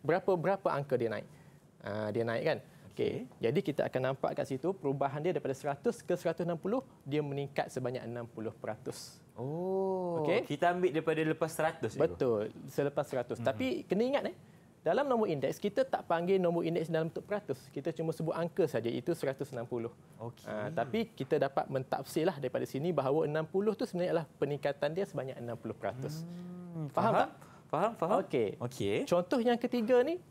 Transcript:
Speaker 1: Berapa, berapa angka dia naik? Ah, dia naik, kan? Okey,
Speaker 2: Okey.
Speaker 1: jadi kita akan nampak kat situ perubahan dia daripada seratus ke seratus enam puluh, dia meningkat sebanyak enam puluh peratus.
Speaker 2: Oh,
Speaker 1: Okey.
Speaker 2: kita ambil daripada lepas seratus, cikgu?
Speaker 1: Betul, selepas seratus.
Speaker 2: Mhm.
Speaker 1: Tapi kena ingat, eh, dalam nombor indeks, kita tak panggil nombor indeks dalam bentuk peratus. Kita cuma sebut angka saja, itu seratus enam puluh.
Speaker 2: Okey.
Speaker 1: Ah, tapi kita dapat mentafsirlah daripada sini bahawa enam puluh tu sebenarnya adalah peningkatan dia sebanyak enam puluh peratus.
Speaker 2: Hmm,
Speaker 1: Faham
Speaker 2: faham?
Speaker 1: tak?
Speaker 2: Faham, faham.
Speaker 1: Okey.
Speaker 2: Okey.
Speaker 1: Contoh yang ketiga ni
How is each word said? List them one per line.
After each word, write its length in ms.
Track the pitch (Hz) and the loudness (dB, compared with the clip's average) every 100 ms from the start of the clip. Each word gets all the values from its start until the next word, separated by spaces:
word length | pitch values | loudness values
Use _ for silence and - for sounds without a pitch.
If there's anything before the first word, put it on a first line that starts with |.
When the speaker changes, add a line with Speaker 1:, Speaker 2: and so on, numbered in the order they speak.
Speaker 1:
Berapa, 320 | 139 170 - | 2 0 4
berapa 320 | 185 165 196 175 | 2 2 0 0
angka 220 | 143 139 127 | 0 0 0
dia 160 | 117 | 0
naik? 160 | 104 - - - - - - | -2 -8 -18 -20 -20 -20 -14
Ah, 240 | 110 104 107 | -6 -4 -2
dia 160 | 107 | 0
naik, 180 | 117 117 | 0 0
kan? 160 | 160 127 - - - | 0 -2 -4 -20 -20
Okey, 400 | - 123 - 254 | -2 -2 -2 -8
Speaker 2:
Okey. 80 | - | -2
Speaker 1:
jadi 220 | 113 143 | 0 0
kita 180 | 196 139 - | 0 0 0
akan 140 | 131 131 | 0 -2
nampak 220 | 139 - | 0 -2
kat 100 | 156 139 | -2 -4
situ 260 | 131 170 | -2 -2
perubahan 480 | 190 143 139 139 147 | -2 -2 0 0 0
dia 80 | 156 | -2
daripada 240 | 156 135 | 0 -2
seratus 480 | 131 147 139 240 - | -4 -4 -2 -2 -4
ke 160 | - 175 | -2 -2
seratus 240 | 175 165 | 0 -2
enam 160 | 170 170 | -2 -2
puluh, 240 | 190 208 - - - | -2 -2 -4 -16 -4
dia 160 | 143 | -2
meningkat 480 | 147 139 139 - - | -2 -4 -4 -2 -4
sebanyak 320 | - 127 127 | -2 -4 -4
enam 240 | 113 120 117 | -6 -8 -8
puluh 240 | - 110 - | -6 -8 -6
peratus. 640 | 113 107 - - - - - - | -8 -6 -8 -10 -12 -18 -20 -10
Speaker 2:
Oh, 880 | 127 156 185 190 190 190 180 170 151 | -6 -4 -2 0 0 0 -2 0 2
Speaker 1:
Okey. 240 | 180 320 | 2 2
Speaker 2:
kita 240 | 147 175 | 2 4
ambil 160 | 175 180 | 4 2
daripada 300 | 147 160 156 | 2 2 2
lepas 300 | 160 156 165 | 2 2 0
seratus, 400 | 160 156 160 110 | 2 0 2 -4
cikgu? 80 | - 160 - | 2 0 2
Speaker 1:
Betul, 240 | 135 113 107 - 147 | 2 2 2 -4 -8
selepas 400 | 131 143 143 143 | -2 0 0 -2
seratus. 320 | 131 123 117 | -2 -2 -2
Speaker 2:
Mhm. 80 | 117 | 0
Speaker 1:
Tapi 200 | 131 262 - - | 0 0 -2 0
kena 160 | 190 | 0
ingat, 200 | 240 277 - | 2 0 -2
eh, 40 | - - - - - | -8 -18 -20 -20 -4
dalam 240 | - 180 | 2 2
nombor 240 | 285 240 214 | 4 2 2
indeks, 320 | 151 135 160 | 2 0 0
kita 240 | 202 196 | -2 0
tak 240 | 262 - - | 0 0 0
panggil 320 | 165 175 190 | 0 4 4
nombor 240 | 175 170 | 4 2
indeks 240 | 165 170 165 | 2 0 0
dalam 240 | 160 165 | 0 0
bentuk 160 | - 175 | -4 -4
peratus. 400 | 202 - 131 - | -6 -4 -6 -6
Kita 240 | - 139 | -6 -6
cuma 240 | 160 160 160 | -2 -2 -2
sebut 160 | 160 | -2
angka 320 | - 170 - | -2 -2 2
saja, 240 | 165 117 117 | 2 2 0
itu 240 | 127 - | -2 -2
seratus 400 | 170 139 135 131 | -2 -2 -2 -4
enam 160 | 131 117 | -6 -4
puluh. 240 | 123 113 - - - | -4 -4 -8 -20 -12
Speaker 2:
Okey. 320 | 117 - 107 | -12 -10 -8
Speaker 1:
Ah, 240 | 107 104 | -4 -4
tapi 400 | 160 120 214 226 | -2 0 0 -2
kita 240 | - 135 151 | -4 0 2
dapat 320 | 135 147 - | 2 0 0
mentafsirlah 720 | 135 131 - 139 - 160 143 | -2 -2 -4 -2 0 0 0
daripada 240 | - 123 | -4 -2
sini 240 | 123 135 160 | -2 -2 0
bahawa 400 | 160 127 147 147 | 2 2 2 2
enam 160 | 151 | 0
puluh 320 | 160 190 208 202 | 0 0 0 0
tu 80 | |
sebenarnya 320 | 254 180 175 160 | -2 -2 0 0
adalah 100 | 160 - | -2 -2
peningkatan 560 | 147 143 143 139 147 165 | -2 0 -2 0 -2 0
dia 80 | |
sebanyak 320 | 196 151 131 127 | -2 -4 -6 -6
enam 240 | 120 113 | -8 -6
puluh 160 | 113 107 | -6 -4
peratus. 480 | 98 117 139 151 | -4 -4 -6 -6
Speaker 2:
Hmm, 640 | 165 175 180 175 175 170 151 | -8 -10 -12 -12 -10 -6 -2
Speaker 1:
Faham 200 | - 202 | 2 4
Speaker 2:
faham? 40 | 214 | 4
Speaker 1:
tak? 100 | 285 - - - - | 2 -2 -20 -20 -4
Speaker 2:
Faham, 220 | 143 202 233 | 0 0 0
faham. 220 | 165 233 - | 2 2 2
Speaker 1:
Okey. 320 | 139 107 - | 2 2 0
Speaker 2:
Okey. 380 | 123 - 101 107 277 | -6 -2 0 0 2
Speaker 1:
Contoh 320 | 175 180 277 | 2 2 2
yang 180 | 233 240 | 4 2
ketiga 460 | 240 247 220 247 | 2 0 4 4
ni 160 | 262 349 - | 4 0 -6